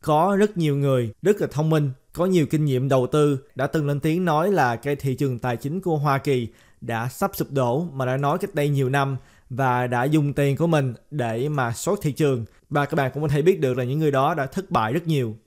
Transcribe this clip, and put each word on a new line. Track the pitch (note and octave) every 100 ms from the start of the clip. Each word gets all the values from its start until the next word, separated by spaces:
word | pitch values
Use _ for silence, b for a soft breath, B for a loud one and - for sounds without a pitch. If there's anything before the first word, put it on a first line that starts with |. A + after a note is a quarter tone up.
Có | - D#3 F3+ G3
rất | G#3 G#3
nhiều | D#3+ C#3+
người | C#3 C3 A2+ -
rất | - G#3
là | D#3+
thông | C3+ D#3
minh, | D#3 C#3+ C3 _
có | - F3+
nhiều | F#3 C#3
kinh | D#3+
nghiệm | D3+ B2+ C3+
đầu | C3 B2+
tư | D#3 D3 C#3 -
đã | - C#3+
từng | E3 C#3+
lên | C#3+
tiếng | D#3 E3
nói | F3+ D3+ F3+
là | F#3+ B2+ A#2
cái | C#3+ C#3+
thị | C#3
trường | B2+ C#3+ A#2+
tài | B2+ A#2+
chính | C#3+ F3
của | F3+ D#3
Hoa | D3 C#3
Kỳ | D3 C3 A2+ b b b
đã | - A2+ A#2+
sắp | - G3
sụp | G3 E3
đổ | C#3 B2 B2+ F3
mà | C3+ B2+
đã | C3
nói | C#3+ E3+
cách | G3
đây | D#3 D3
nhiều | C#3+ B2+
năm | C#3+ C3+ C3 b b b
và | B2 C3 B2 B2
đã | A#2+
dùng | C3 D#3 C#3+
tiền | C#3 C#3+ C3+
của | E3
mình | D#3+ C3 A2+ _
để | D3+ A#2+ A2+ C#3+
mà | D3 A#2+
short | A2+ - G3
thị | D3
trường. | C3 D3+ C3 G#2+ b b
Và | D3 C#3+
các |
bạn | D3+ C3+
cũng | C#3
có | D3+
thể | D3
biết | D#3+ F#3+
được | C3+ B2
là |
những | B2 C#3+
người | D#3
đó | C3+ C#3+
đã | E3+ C3
thất | - F#3
bại | E3+ A2
rất | C#3+ E3
nhiều | D3+ A#2 G#2+